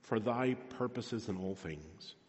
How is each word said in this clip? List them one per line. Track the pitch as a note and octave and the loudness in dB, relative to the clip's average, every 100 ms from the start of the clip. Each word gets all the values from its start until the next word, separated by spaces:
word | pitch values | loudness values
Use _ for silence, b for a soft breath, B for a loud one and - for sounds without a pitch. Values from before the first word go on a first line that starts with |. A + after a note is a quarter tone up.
for | - A#2 | 4 4
Thy | G#2+ A#2+ C3 B2+ - - | 4 4 4 2 -4 -2
purposes | B2 A#2+ A2+ A#2 G#2 | 0 0 -2 -2 -2
in | F#2+ | -2
all | F#2+ | -2
things. | F#2+ E2 D2+ D2+ - - - | -4 -4 -6 -10 -14 -16 -18